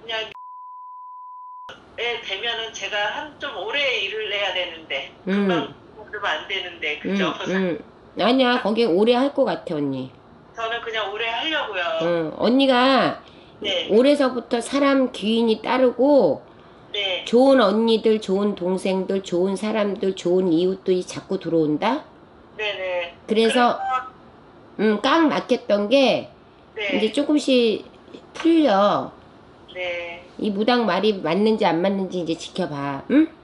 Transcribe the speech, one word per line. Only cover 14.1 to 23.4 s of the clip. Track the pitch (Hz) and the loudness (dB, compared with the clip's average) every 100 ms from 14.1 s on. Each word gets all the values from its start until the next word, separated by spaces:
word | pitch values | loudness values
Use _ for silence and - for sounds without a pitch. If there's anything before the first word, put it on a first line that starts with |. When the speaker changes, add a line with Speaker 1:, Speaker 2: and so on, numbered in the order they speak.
| 285 262 240 - 233 | 4 2 -2 -4 -4
Speaker 2:
사람 | 233 277 277 277 254 | -2 0 4 4 2
귀인이 | - 202 226 233 220 | -2 0 2 2 2
따르고 | - 254 254 240 269 285 185 113 - - - - - | 0 2 2 4 6 6 6 0 -6 -20 -20 -20 -12
Speaker 1:
네. | 208 196 - - | -6 -4 -4 2
Speaker 2:
좋은 | 233 269 269 | 6 8 8
언니들, | 202 208 226 220 220 220 | 6 4 2 4 4 2
좋은 | 214 190 208 196 | 0 0 0 -2
동생들, | 175 185 190 190 185 196 | -2 -2 0 -2 -2 -4
좋은 | 190 175 190 190 | -2 -2 0 -2
사람들, | 214 220 208 190 190 190 | -2 -2 -2 -2 -4 -2
좋은 | 170 180 185 | 0 2 4
이웃들이 | 160 185 190 - 185 175 | 2 2 -2 0 -2 -2
자꾸 | - - 190 | -12 -6 -6
들어온다? | 165 160 156 151 196 285 - - - - - - | 0 0 2 0 0 -4 -8 -20 -20 -20 -20 -8
Speaker 1:
네네. | 214 190 190 180 170 - - | -6 -6 -4 -4 -6 -12 -2
Speaker 2:
그래서, | 220 | 2